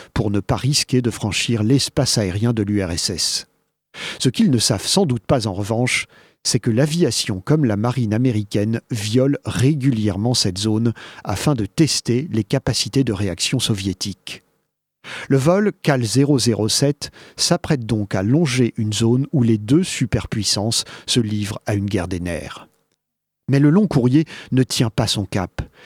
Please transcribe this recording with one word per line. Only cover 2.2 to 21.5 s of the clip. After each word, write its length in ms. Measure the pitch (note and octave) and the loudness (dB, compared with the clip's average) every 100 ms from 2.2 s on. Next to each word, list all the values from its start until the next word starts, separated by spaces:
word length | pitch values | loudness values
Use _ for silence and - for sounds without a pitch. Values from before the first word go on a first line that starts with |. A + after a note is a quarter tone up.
| G2+ F#2+ A#2+ | 0 0 0
de 100 | A2+ | 0
l'U 200 | G2+ G#2 | 0 -2
R 60 | F#2 | -2
S 220 | E2 - | -4 -4
S. 360 | F2 - - - _ _ _ _ - - - | -4 -4 -4 -10 _ _ _ _ -14 -12 -2
Ce 100 | C3+ | -2
qu'ils 220 | - A3 | 2 2
ne 80 | B2 | 4
savent 260 | - G2+ - | 2 -2 0
sans 220 | - F#3 | 0 2
doute 180 | A#2+ - | 0 0
pas 220 | C#3+ A2 | 0 0
en 60 | |
revanche, 520 | F#2 G#2 A2+ B2 - - - _ _ | -4 -2 -2 0 -2 -6 -14 _ _
c'est 160 | - B2 | -4 -2
que 100 | - | 0
l'aviation 720 | A2 D3+ E3 D#3 - - F#2 | 0 0 2 0 0 -4 -6
comme 240 | - D#3 C3 | 0 2 2
la 120 | G2+ | 0
marine 360 | A#2 B2+ A2+ | -2 0 0
américaine 680 | G#2+ B2+ G#2+ G2+ A2 G#2+ A#2 - | 2 2 0 -2 -2 -2 -2 -6
viole 480 | A#2 G#2 A#2+ C3+ C#3 | -8 0 2 2 0
régulièrement 920 | - - C3 D#3 C3 A2 G#2+ F2+ A2+ B2 | -4 0 2 2 0 0 0 0 0 0
cette 240 | G#2 F#2 | -2 -2
zone 340 | G#2+ G#2+ A#2 - - - | -2 0 0 -2 -10 -14
afin 320 | - - - C3+ | -6 -2 0 0
de 100 | G2+ | -2
tester 600 | - D3+ - - A#2+ E3 | 0 2 0 -2 -2 0
les 120 | A2 | -2
capacités 600 | G#2 C#3 - B2 - C3+ | 0 -2 0 -2 -2 0
de 80 | B2 | 0
réaction 480 | G2 G2+ E2+ - C3 | 0 -2 -4 -2 -2
soviétiques. 840 | - G#2 G2 F2+ G2+ F#2+ - - _ _ _ _ _ _ - - - | -2 -2 -2 -4 -8 -10 -14 -16 _ _ _ _ _ _ -16 -10 0
Le 80 | C3+ | 2
vol 340 | C#3 F#3+ G#3 - | 4 4 2 0
cal 220 | - C3+ | 0 2
zéro 340 | A2+ A#2+ C#3 C#3 | 2 2 4 4
zéro 320 | A2+ G#2 A2 | 2 0 0
sept 400 | - C#3 C#3+ - - - - | 2 0 0 -8 -18 -16 -4
s'apprête 500 | - F3 - C#3+ A2 | 0 0 0 -4 0
donc 260 | A2+ G2+ | -2 -2
à 80 | G2+ | -2
longer 540 | G2+ C#3+ E3 B2 A#2 - | 2 2 2 2 0 0
une 160 | G#2+ | -2
zone 320 | G#2 A2+ B2+ C#3+ | 0 2 2 2
où 100 | D3 | 2
les 160 | A#2 A2 | 4 2
deux 260 | G#2 D3+ | 4 2
superpuissances 1000 | F#3 - B2 A2 - A2 G2 - G#2+ A2+ - - - | 2 -2 -2 -2 -4 -4 -2 -2 0 -2 -4 -10 -2
se 120 | B2+ | 0
livrent 420 | G#2+ G#2 G2+ | 0 -2 -4